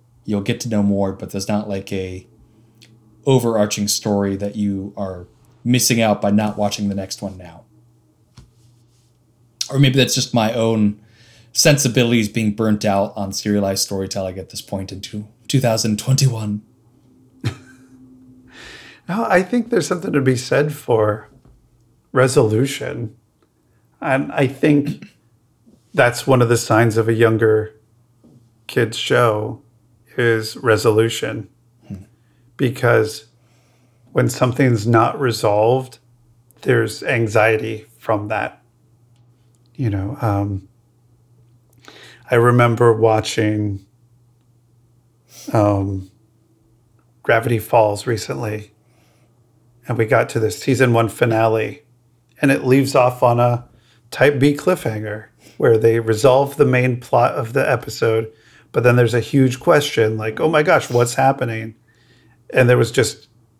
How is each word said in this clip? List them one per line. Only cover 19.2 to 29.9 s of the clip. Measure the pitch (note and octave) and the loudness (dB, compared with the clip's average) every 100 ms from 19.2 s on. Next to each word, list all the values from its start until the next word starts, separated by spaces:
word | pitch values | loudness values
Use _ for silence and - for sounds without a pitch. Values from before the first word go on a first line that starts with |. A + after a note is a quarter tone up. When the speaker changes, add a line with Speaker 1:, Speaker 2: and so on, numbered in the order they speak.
| A3 | -2
Speaker 2:
I | F#3 | -2
think | F#3+ B3 A3+ | -2 -4 -2
there's | G#3+ C#3+ | -4 -4
something | F3 F3+ | -6 -4
to | D3+ | -2
be | C3 B2 | 0 -2
said | - C3+ D3+ | -2 -2 -2
for | C3 - A2+ G#2 G#2+ - _ _ _ _ _ _ _ _ | -6 -2 0 0 -2 -10 _ _ _ _ _ _ _ _
resolution. | B2 B2+ C#3+ A2 G#2+ C3+ - - A#2+ A2+ - _ _ _ _ _ _ _ _ | 0 2 4 2 2 -2 -4 -10 -10 -12 -14 _ _ _ _ _ _ _ _
And | - C3 D3 | -2 -2 -2
I | - B2+ | -2 -2
think | - D#3 C#3+ C#3+ - - _ _ _ _ _ _ _ _ | 0 2 2 0 -8 -14 _ _ _ _ _ _ _ _
that's | D3 A#2+ A#2+ - | 2 2 2 0
one | B2+ | 2
of | A#2 | 4
the | A#2 | 2
signs | - A2 A#2 A2 | 2 2 2 2
of | A2 | 0
a | |
younger | A2+ A2+ A2 A2 G#2+ G#2+ _ _ _ _ _ _ _ _ _ - | 2 2 4 2 2 0 _ _ _ _ _ _ _ _ _ -6
kid's | C3 A2 - | -2 -2 -4
show | - B2 A#2 G#2+ A2 A2 _ _ _ | -2 2 2 0 -4 -10 _ _ _